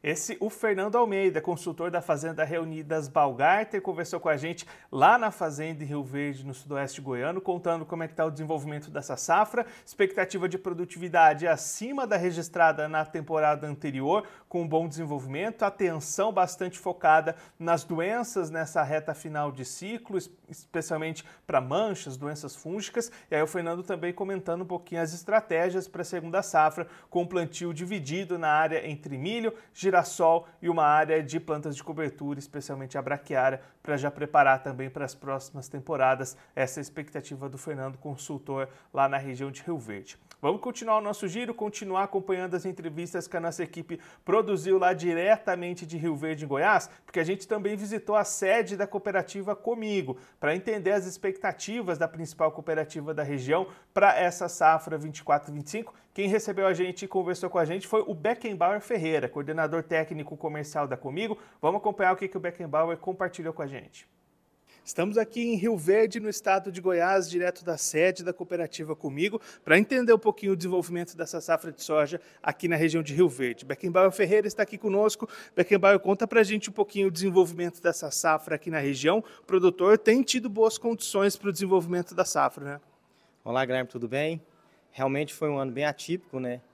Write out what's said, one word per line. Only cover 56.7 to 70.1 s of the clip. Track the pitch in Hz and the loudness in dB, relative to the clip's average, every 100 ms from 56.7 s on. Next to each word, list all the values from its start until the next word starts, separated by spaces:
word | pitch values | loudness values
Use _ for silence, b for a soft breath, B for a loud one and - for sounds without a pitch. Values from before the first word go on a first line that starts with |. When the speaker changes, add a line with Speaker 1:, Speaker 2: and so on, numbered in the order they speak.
Speaker 1:
gente | 170 185 180 | 2 -2 -4
e | 196 | -4
conversou | 190 180 180 - | -2 -2 -2 -2
com | 185 | 0
a | 156 | 0
gente | 185 - | 0 0
foi | 220 | 0
o | - | 0
Beckenbauer | 180 156 240 226 190 170 208 | -2 -2 -2 -4 0 2 0
Ferreira, | 208 226 160 156 123 | -2 -2 0 0 0
coordenador | 147 143 156 156 165 | -6 -6 -2 0 -2
técnico | 160 170 160 156 147 151 | 0 -2 0 -6 -10 -8
comercial | 160 151 147 156 143 | -8 -6 -6 -4 -4
da | 127 | -4
Comigo. | 135 147 220 214 B B | -6 -6 -6 -6 B B
Vamos | 151 196 | 0 0
acompanhar | 208 202 190 | -2 2 2
o | 185 | 2
que | 190 | -2
que | 190 | -6
o | |
Beckenbauer | 175 175 170 147 165 165 | -6 -8 -4 0 0 -2
compartilhou | - 185 185 180 165 | -6 -4 -6 -4 -10
com | 160 | -8
a | 143 | -8
gente. | 135 - - - _ _ _ _ _ _ b | -10 -16 -20 -20 _ _ _ _ _ _ b
Estamos | - - 180 214 | -12 -2 0 2
aqui | 220 240 | 0 -2
em | 240 220 | -2 2
Rio | 214 208 | 2 0
Verde, | 156 202 226 233 | 4 4 4 0
no | 214 | -6
estado | 202 - 190 190 | -4 2 2 0
de | 180 | -4
Goiás, | 185 175 175 196 170 | 0 2 4 4 2
direto | 175 180 180 | 0 -2 -2
da | 170 156 | -4 -4
sede | - 156 175 185 | -2 4 4 2
da | 175 | -6
cooperativa | 180 180 175 165 - 156 151 | -6 -6 -4 -4 -6 -8 -6
Comigo, | 151 139 190 214 B B | -6 0 0 -2 B B
pra | - 165 | 6 6
entender | 208 262 240 | 6 2 6